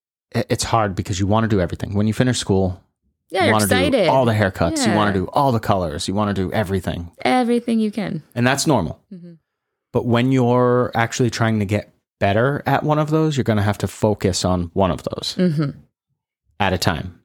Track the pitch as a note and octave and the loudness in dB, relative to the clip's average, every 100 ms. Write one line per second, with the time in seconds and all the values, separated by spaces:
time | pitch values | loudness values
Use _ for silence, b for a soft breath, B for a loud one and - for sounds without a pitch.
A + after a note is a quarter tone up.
0 | _ _ _ A#2+ - B2+ - A#2 G#2 F#2 | _ _ _ -4 -2 -2 0 0 0 -2
1 | F#2+ F#2 G2 G#2+ A2 G#2 E2+ - - G2+ | -6 -2 0 2 2 0 0 -4 -4 -2
2 | A2 G#2+ B2+ B2 - F#2+ F#2+ F#2 _ _ | 0 0 0 0 0 0 0 -4 _ _
3 | _ _ - F#4 E4 A2 G#2 - - B3+ | _ _ -8 0 2 2 2 2 2 2
4 | E3 C3+ A#2 G#2+ G2 - F2 D#4 A#3+ G#2+ | 2 4 2 2 0 0 0 2 2 2
5 | G#2 G2 F2+ - C#3 A2+ - G2 E2+ D2 | 2 0 0 2 2 0 0 -2 -2 -6
6 | - G2 G#2 F#2+ F2+ - F2+ F#2+ - F2 | -4 -2 -2 -2 -2 -2 -2 -2 -4 -6
7 | E2+ - - B3+ A#3 A#3+ A#3+ A3+ G#3+ G#3 | -10 -6 -2 0 0 -2 0 0 0 -4
8 | E3+ D#3 - A#2 B2 C#3 E3 B2 D#2+ - | -8 -8 -8 -2 0 0 2 0 0 -8
9 | - F3+ F3 E3+ _ _ _ _ _ - | -18 -20 -20 -20 _ _ _ _ _ -4
10 | D3+ A#2 B2+ C3+ A#2+ B2 B2 B2 B2 - | 0 2 2 2 2 2 2 2 0 0
11 | A2+ - A#2+ - A2+ A2 G2 G#2 - _ | -2 0 -2 0 0 0 0 -2 -4 _
12 | _ - G2+ G2+ C3 C#3+ - C#3 D3+ D3+ | _ -2 0 2 0 0 0 0 0 0
13 | D3+ D#3 D#3 C3+ B2 G#2+ G#2 G2+ G2 - | 2 0 0 0 0 2 0 -2 -4 0
14 | A2 G2+ G2 F2+ F#2 F2+ F2 - F#2 D2 | 0 2 0 0 0 0 -2 0 0 0
15 | - - - - F3+ D3+ C#3+ B2+ - _ | -6 -8 -8 0 0 0 -4 -6 -20 _
16 | _ _ _ _ _ - G2 F2+ - D#2+ | _ _ _ _ _ -2 0 0 0 -2
17 | F2+ - | -6 -14